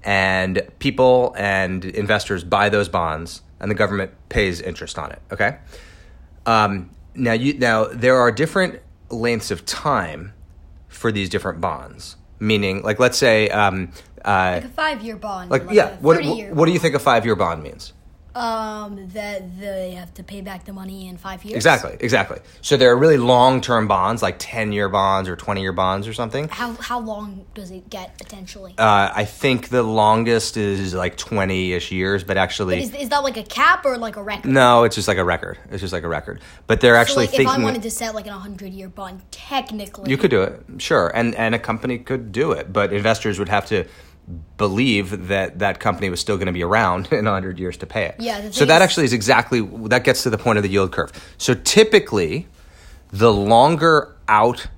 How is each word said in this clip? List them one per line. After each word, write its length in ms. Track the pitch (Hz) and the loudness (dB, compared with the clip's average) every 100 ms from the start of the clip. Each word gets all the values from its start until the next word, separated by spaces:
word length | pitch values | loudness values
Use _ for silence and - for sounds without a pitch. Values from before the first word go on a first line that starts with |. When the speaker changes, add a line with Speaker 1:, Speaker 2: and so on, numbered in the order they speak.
Speaker 1:
and 580 | - 98 95 95 92 95 - - | 0 0 2 0 0 -2 -6 -4
people 560 | 139 127 127 127 123 - | -4 2 6 6 4 0
and 480 | 101 98 92 92 92 | 0 2 0 -4 -8
investors 580 | 90 104 107 - 95 | -6 0 -2 0 -6
buy 260 | 85 98 104 | -2 2 2
those 200 | 104 95 | 2 0
bonds, 520 | 95 85 78 82 - - - | -2 -2 -4 -8 -16 -20 -12
and 100 | 98 | -6
the 60 | 104 | -2
government 360 | 104 101 95 - - | 0 -2 -6 -10 -6
pays 320 | 120 98 85 | -2 -2 -2
interest 360 | - 82 - - | -8 -10 -10 -10
on 140 | 73 | -10
it, 100 | - - | -12 -14
okay? 260 | 95 104 147 - - - - - - - - - | -4 -4 -4 -18 -20 -20 -20 -20 -20 -20 -10 0
Um, 440 | 113 104 98 87 - - - | 2 2 0 -8 -18 -18 -4
now, 180 | 123 | 0
you, 200 | 113 131 | 2 0
now, 320 | 147 123 110 110 | 0 2 2 0
there 320 | - 123 127 | 0 4 6
are 140 | 120 | 4
different 480 | 110 156 196 185 - - - - | 4 0 2 0 -4 -20 -20 -12
lengths 420 | 117 117 117 - | -4 -2 -2 -4
of 140 | 90 - | -8 -6
time 680 | - 151 131 85 76 95 - - - - - - | -4 0 0 0 -8 -14 -18 -20 -20 -20 -20 -20
for 240 | - 117 | -4 -2
these 180 | 104 95 | -2 -2
different 320 | 95 95 82 | -4 -4 -4
bonds, 540 | 90 73 64 - - - - - | -4 -6 -12 -18 -20 -20 -20 -6
meaning, 420 | 107 107 101 95 | 0 0 0 -2
like, 180 | 107 107 | -4 2
let's 180 | 123 - | 2 4
say, 320 | 127 110 107 | 4 4 2
um, 420 | 104 104 95 87 - - - | 2 0 0 -8 -12 -20 -10
uh, 360 | - 98 92 90 | 0 0 2 -2
Speaker 2:
Like 40 | - | -6
a 20 | |
five-year 460 | - 311 277 226 214 | -4 -4 -4 -10 -12
bond, 340 | 214 190 180 | -10 -10 -2
Speaker 1:
like, 160 | 131 - | -4 2
Speaker 2:
like 100 | 214 | 2
Speaker 1:
yeah, 140 | - | 2
Speaker 2:
a 60 | - | 0
Speaker 1:
what, 200 | 139 165 | 4 4
Speaker 2:
thirty-year 360 | 156 233 214 | 2 -4 -4
Speaker 1:
what 120 | 147 170 | 2 2
do 60 | |
you 60 | 180 | 4
Speaker 2:
bond. 40 | |
Speaker 1:
think 140 | 165 147 | 0 2
a 40 | |
five-year 360 | - 120 110 101 | 4 2 2 0
bond 280 | 90 82 | 0 -2
means? 300 | 73 - - - - - - 247 | -10 -16 -20 -20 -20 -20 -14 -6
Speaker 2:
Um, 720 | 233 226 220 214 208 196 190 | -4 -4 -6 -10 -12 -14 -12
that 500 | 202 208 202 185 180 | -10 -8 -10 -10 -12
they 320 | 202 196 185 | -10 -8 -8
have 220 | 180 175 - | -10 -16 -18
to 80 | |
pay 180 | 180 202 | -16 -14
back 240 | 190 185 180 | -14 -14 -14
the 80 | |
money 340 | 196 190 190 185 | -14 -14 -14 -14
in 100 | 180 | -14
five 260 | 190 180 | -14 -14
years? 120 | 208 220 | -8 0
Speaker 1:
Exactly, 420 | 165 139 - - | 2 2 -2 -8
exactly. 400 | 123 113 95 - - - | -2 -2 -2 -8 -16 -14
So 160 | - 143 | -2 4
there 140 | 127 | 6
are 60 | 123 | 6
really 200 | 156 147 | 6 4
long-term 720 | 120 123 127 131 120 117 110 | 4 6 6 4 0 0 2
bonds, 340 | 98 92 110 | 0 0 -2
like 140 | 95 - | -4 -4
ten-year 520 | - 117 107 104 101 | -10 -6 -4 -2 -2
bonds 400 | 98 98 95 92 | 0 2 0 -2
or 60 | 87 | -8
twenty-year 340 | - 98 95 | -6 -4 -4
bonds 340 | 90 92 95 104 | -2 -2 -2 -6
or 60 | |
something. 360 | 110 113 135 156 | -8 -6 -6 -8
Speaker 2:
How, 240 | - 240 | -8 -8
how 260 | 233 - 240 | -8 -8 -8
long 460 | 220 208 208 190 190 | -6 -10 -12 -16 -16
does 180 | - 185 | -18 -16
it 180 | 185 185 | -18 -16
get, 280 | 196 185 - | -16 -16 -18
potentially? 580 | - 202 185 202 190 185 | -20 -18 -16 -18 -16 -2
Speaker 1:
Uh, 320 | 110 104 98 | 2 2 2
I 100 | 107 104 | -2 -6
think 440 | - 139 127 - | -2 0 0 0
the 140 | 123 | 0
longest 760 | 113 110 107 110 117 117 110 113 | 2 2 4 4 2 0 0 -4
is, 360 | 101 98 95 | -2 -2 -4
like, 240 | 90 90 - | -4 -4 -6
twenty-ish 760 | - 110 95 92 92 90 - | -6 -2 0 0 -2 -4 -4
years, 320 | 95 92 98 | -4 0 -2
but 140 | 92 95 | -2 0
actually 380 | 92 - 95 90 | 0 -2 -2 -2
Speaker 2:
But 80 | |
is, 200 | - - | -4 -8
is 60 | 262 | -2
that, 140 | 285 | -2
like, 140 | 277 226 | -2 -6
a 60 | |
cap 420 | 190 - 302 359 294 | -10 0 2 2 0
or, 120 | 247 | -4
like, 200 | 226 214 | -6 -10
a 60 | |
record? 280 | 202 202 - | -10 -8 0
Speaker 1:
No, 320 | 135 127 120 | 6 8 8
it's 120 | 117 110 | 6 2
just, 120 | 104 | -2
like, 100 | 92 | 0
a 80 | 90 | 0
record. 320 | 85 - - - | -2 -4 -12 -12
It's 100 | 95 | -10
just, 120 | 90 | -6
like, 100 | 87 | -6
a 60 | 82 | -6
record. 320 | 78 - - - - - | -6 -8 -16 -18 -20 -2
But 140 | 113 | 4
they're 140 | 123 117 | 8 8
Speaker 2:
So, 60 | |
Speaker 1:
actually 240 | 117 277 110 | 6 2 2
Speaker 2:
like, 80 | 269 | 2
if 40 | |
I 40 | 262 | 2
Speaker 1:
thinking 180 | 269 | 2
Speaker 2:
wanted 200 | 220 240 | 0 -2
to 80 | 226 | -6
set, 220 | - 226 | -8 -8
like, 140 | 214 202 | -8 -12
an 60 | |
hundred-year 560 | 202 202 190 196 190 190 | -14 -14 -14 -14 -14 -16
bond, 320 | 180 190 185 - | -14 -14 -14 -20
technically 760 | - - 269 247 214 - - 135 | -20 -6 -6 -6 -10 -12 -10 -4
Speaker 1:
You 80 | 135 | 0
could 140 | - | 2
do 120 | 107 | 2
it, 180 | 95 - - - | 0 -4 -16 -12
sure. 300 | - 143 87 - | 0 2 2 0
And, 200 | 117 110 | -2 0
and 200 | 113 113 | -2 -2
a 40 | |
company 380 | - 110 127 120 | -4 -6 -4 -6
could 320 | - 131 117 | -6 -8 -6
do 200 | 98 143 | -4 -2
it, 200 | 82 78 | -2 -2
but 200 | 95 101 | -2 0
investors 480 | 101 107 110 110 95 | 0 0 0 0 -4
would 100 | 98 | -2
have 160 | 104 - | -2 -2
to 180 | 104 85 - - - - 87 80 - | -4 -4 -12 -20 -20 -16 -16 -16 -4
believe 720 | 104 95 135 104 92 101 90 | -2 2 2 2 0 -6 -2
that 280 | 98 92 90 | -2 -2 -2
that 220 | 98 92 | -4 -2
company 280 | 120 - 98 | -2 -2 -4
was 120 | 87 | -4
still 180 | - 98 | -2 -2
gonna 140 | 92 | -2
be 100 | 87 | -2
around 460 | 85 107 101 90 98 | 0 2 2 0 0
<laughs> 40 | |
in 140 | 139 107 | 0 0
a 60 | |
hundred 260 | 95 92 90 | -2 -4 -8
years 200 | 92 85 | -8 -8
to 100 | 92 | -8
pay 180 | 113 85 | -4 -6
it. 100 | - | -6
Speaker 2:
Yeah, 220 | 233 208 | -8 -8
the 120 | 208 | -8
Speaker 1:
So 60 | 208 | 2
Speaker 2:
thing 80 | - | 6
Speaker 1:
that 80 | 170 | 8
Speaker 2:
is 60 | |
Speaker 1:
actually 220 | 185 - 139 | 6 4 2
is 80 | |
exactly, 480 | 117 104 120 120 123 104 113 110 | 2 2 2 2 -2 -2 -8 0
that 160 | 127 | 2
gets 180 | 127 123 | 2 2
to 80 | 127 | 0
the 80 | 107 | 0
point 220 | 123 104 | 2 2
of 40 | |
the 60 | 101 | 2
yield 220 | 98 95 | 2 0
curve. 200 | - 73 - - - | -2 -6 -8 -20 -6
So 160 | - 123 | 0 0
typically, 920 | - 208 220 208 - 104 82 113 180 - - - - - - | 4 6 8 6 4 -2 -2 -4 -10 -20 -20 -20 -20 -20 -14
the 220 | 101 117 | 4 6
longer 840 | 104 101 117 139 165 165 151 - - - | 6 6 6 6 6 4 4 2 -10 2
out 400 | 107 117 123 - | 4 4 0 -10